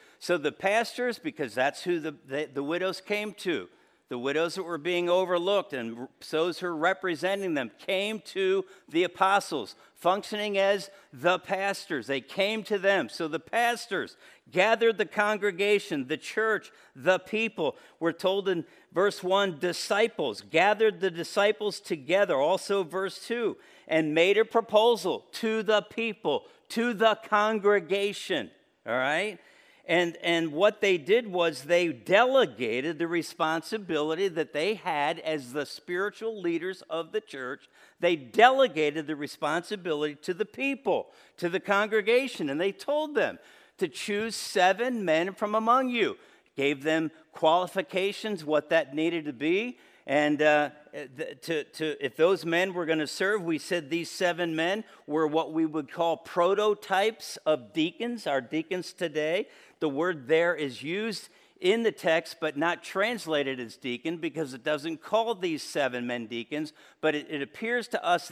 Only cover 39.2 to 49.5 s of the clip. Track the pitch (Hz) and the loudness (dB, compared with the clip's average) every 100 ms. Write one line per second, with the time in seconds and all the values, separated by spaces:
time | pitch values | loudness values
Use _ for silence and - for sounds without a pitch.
39.2 | 143 - 151 165 - 208 175 151 151 143 | -8 -6 -2 -2 -4 -8 -4 -2 -4 -6
40.2 | - 175 196 - 277 269 208 135 - - | -8 -6 -6 -4 -4 -2 0 -2 -2 -14
41.2 | - - 175 175 196 202 214 220 202 247 | -20 -6 -4 -2 2 2 2 0 2 2
42.2 | 269 - 151 147 196 190 - 294 302 285 | 2 -4 -4 -2 -2 -4 -4 -2 0 0
43.2 | 135 85 - - _ - 170 - - 202 | -2 -4 -18 -20 _ -6 -6 -6 -4 -4
44.2 | 226 - - 196 180 196 254 233 180 160 | -4 -6 -4 4 4 4 -2 -2 2 2
45.2 | 185 190 208 220 220 254 254 240 147 - | 0 -4 -2 0 4 2 2 0 0 -2
46.2 | - _ _ - 139 139 151 160 160 - | -16 _ _ -2 -2 0 0 0 0 -6
47.2 | _ - 160 175 180 190 - 185 196 202 | _ 2 4 4 2 -4 -4 -2 -2 -4
48.2 | 220 185 151 151 147 165 135 147 165 170 | -6 -6 0 0 2 0 0 -2 -2 -2
49.2 | 147 120 151 | -6 -4 -2